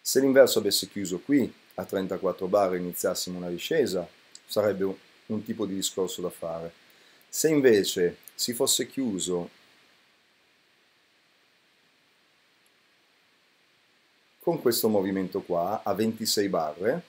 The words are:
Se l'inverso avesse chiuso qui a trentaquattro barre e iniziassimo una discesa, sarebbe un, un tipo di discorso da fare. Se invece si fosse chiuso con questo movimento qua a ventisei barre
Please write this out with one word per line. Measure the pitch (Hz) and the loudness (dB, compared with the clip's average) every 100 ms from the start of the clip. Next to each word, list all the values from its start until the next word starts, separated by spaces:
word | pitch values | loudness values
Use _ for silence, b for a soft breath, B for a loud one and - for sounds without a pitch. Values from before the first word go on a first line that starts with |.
Se | - 135 | 2 4
l'inverso | 135 131 120 113 | 6 8 8 6
avesse | 101 - 95 | 2 -2 -2
chiuso | 101 92 90 | -6 -6 -6
qui | - 143 104 - _ | 0 2 0 -6 _
a | - | -10
trentaquattro | 92 98 95 92 95 87 92 | -4 -4 -2 -2 -2 -4 0
barre | 101 95 | 2 2
e | 90 | 0
iniziassimo | 90 85 95 90 - 90 | -6 -4 -4 -2 -6 -8
una | 87 | -8
discesa, | 87 - 160 113 92 85 - _ - | -8 -2 0 0 -2 -6 -16 _ -20
sarebbe | - 107 104 95 | -6 0 0 0
un, | 98 95 - _ - | -4 -4 -16 _ -8
un | 110 | -8
tipo | 107 110 | -6 -6
di | 98 | -6
discorso | 95 92 - 92 - | -4 -6 -4 -6 -6
da | 90 | -10
fare. | - 82 82 85 - b b b b b | -8 -10 -8 -10 -16 b b b b b
Se | - 160 | -2 2
invece | 151 131 104 90 - 87 - - | 6 6 6 4 0 -2 -2 -20
si | - - | -8 -6
fosse | 117 135 - 123 | 0 0 0 -2
chiuso | - 127 92 85 87 87 - _ _ _ _ _ _ _ _ _ _ _ _ _ _ _ _ _ _ _ _ _ _ _ _ _ _ _ _ _ _ _ _ _ _ _ _ _ _ _ _ _ _ _ _ _ _ _ _ | -4 -4 -4 -2 -4 -6 -14 _ _ _ _ _ _ _ _ _ _ _ _ _ _ _ _ _ _ _ _ _ _ _ _ _ _ _ _ _ _ _ _ _ _ _ _ _ _ _ _ _ _ _ _ _ _ _ _
con | - 165 | -2 2
questo | 123 117 113 | 2 2 2
movimento | 104 95 95 92 98 | 2 0 -2 -2 -6
qua | - 87 87 107 | -2 -2 -2 -2
a | 104 | -4
ventisei | 98 110 110 107 - 101 | 0 -2 -2 -2 0 0
barre | 87 78 78 101 165 | 0 -2 -2 -2 -4